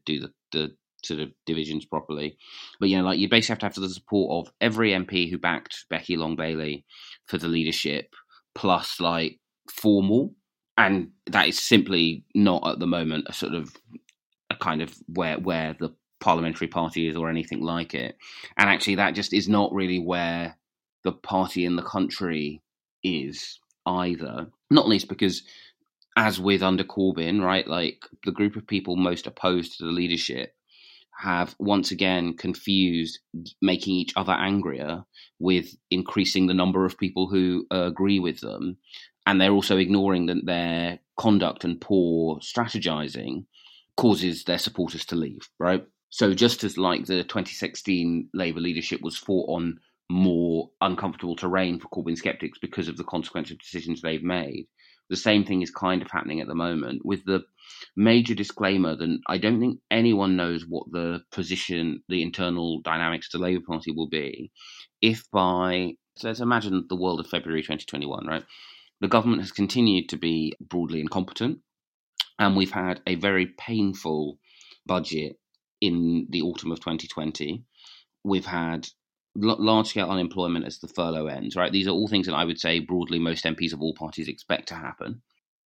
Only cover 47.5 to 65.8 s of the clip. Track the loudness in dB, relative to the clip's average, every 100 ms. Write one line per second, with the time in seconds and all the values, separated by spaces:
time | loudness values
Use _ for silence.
47.5 | -6 -8 -6 -2 0 2 0 -2 -4 -4
48.5 | -2 -2 -2 -4 -6 -6 -8 -2 0 0
49.5 | -2 -2 -6 _ _ -2 4 4 4 4
50.5 | 2 -2 _ -2 0 -4 -6 -6 -4 0
51.5 | 0 0 -2 -6 -6 -4 -2 -4 -4 -6
52.5 | -8 -8 -4 -6 -6 -6 -6 -6 -8 -8
53.5 | -12 -12 -10 -6 -6 -4 -4 -2 -4 -4
54.5 | -10 -14 _ _ _ -8 -2 4 4 4
55.5 | 0 -2 -2 0 0 -2 -4 -4 -4 -4
56.5 | -2 -2 -2 -4 -6 -4 -4 0 0 -2
57.5 | _ -20 -20 -8 4 6 8 6 0 -4
58.5 | -2 2 2 2 0 -2 -2 -2 0 2
59.5 | 2 2 -2 -2 2 4 4 4 2 2
60.5 | -2 -4 -8 -6 -6 -4 -4 -8 -8 -4
61.5 | -4 -4 -2 -2 -4 -4 -2 -2 -2 -2
62.5 | -2 -2 -4 -2 -2 -2 -4 -6 -4 0
63.5 | -2 -2 -6 -4 -4 -4 -4 -4 -8 -14
64.5 | _ -20 -20 -20 _ 2 2 0 2 2
65.5 | 2 0 0